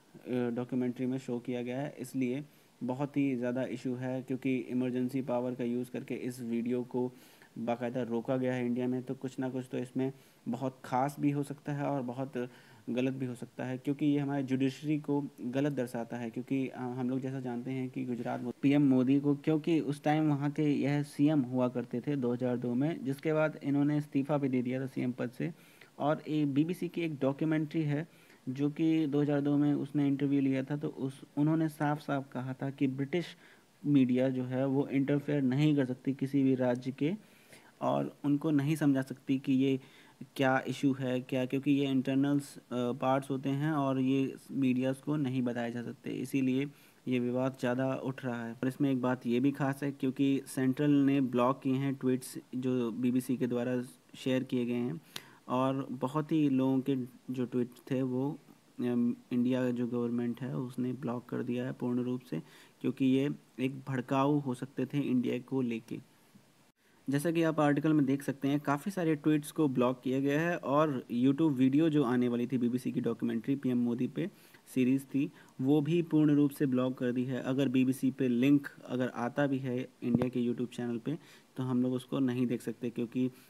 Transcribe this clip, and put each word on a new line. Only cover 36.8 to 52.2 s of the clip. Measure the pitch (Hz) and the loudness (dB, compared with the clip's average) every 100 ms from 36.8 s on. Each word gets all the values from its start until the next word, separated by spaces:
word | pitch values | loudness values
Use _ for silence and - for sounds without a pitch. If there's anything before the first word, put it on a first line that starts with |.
| 131 | -4
के | 131 147 214 - - - - - - | -2 -2 -2 -8 -20 -20 -20 -20 -4
और | 127 139 143 - 143 | 0 0 -2 -4 0
उनको | 143 160 | 0 2
नहीं | 143 139 156 | 0 2 2
समझा | 147 135 | 2 2
सकती | 131 131 - 135 | 0 -6 -2 -2
कि | 139 | 2
ये | 131 135 135 - - - - - - | 2 2 0 -4 -20 -20 -20 -12 0
क्या | 135 131 - | 2 2 0
issue | 127 143 | 0 0
है, | 127 131 127 | 0 -2 -4
क्या, | 127 131 127 | -2 -2 -2
क्योंकि | 139 143 | -2 0
ये | 139 139 | 2 2
internals, | 131 131 135 143 143 139 - | 0 2 0 2 0 -2 -12
अ, | - | -8
पार्ट्स | 123 123 127 131 135 139 | -4 -2 0 0 0 0
होते | 135 139 | -4 -2
हैं | 139 151 | -2 0
और | 151 139 135 | 0 0 0
ये | 131 135 131 - - | 2 2 0 -4 -8
medias | 135 131 127 131 135 | 0 2 2 0 -2
को | - 151 | -2 -2
नहीं | 131 131 | 0 0
बताए | 123 120 120 | -2 -2 -4
जा | 120 | -6
सकते, | 117 120 - | -8 -10 -8
इसीलिए | 107 127 139 131 131 143 - - - - | -8 -4 0 2 0 -2 -8 -20 -12 -2
ये | 127 | -2
विवाद | 123 123 131 131 | 0 0 -2 0
ज़्यादा | 123 123 131 131 | -2 0 0 -2
उठ | 131 131 131 | -4 -6 -6
रहा | 120 117 | -6 -8
है। | |
और | 117 131 | -4 -2
इसमें | 127 139 | 0 0
एक | 131 | 2
बात | 127 127 120 | 0 0 0
ये | 120 | 2
भी | 139 | 2
खास | 139 139 135 | 0 -2 -2
है | 143 | -4
क्योंकि | 135 131 127 139 135 - | -2 -2 2 2 2 -2
central | - 131 131 147 | 0 0 2 4
ने | 143 135 139 | 6 6 4
block | 127 120 123 135 | 2 4 4 2
किए | 139 | 0
हैं | 131 139 | 0 0
tweets | 135 127 127 | 0 0 0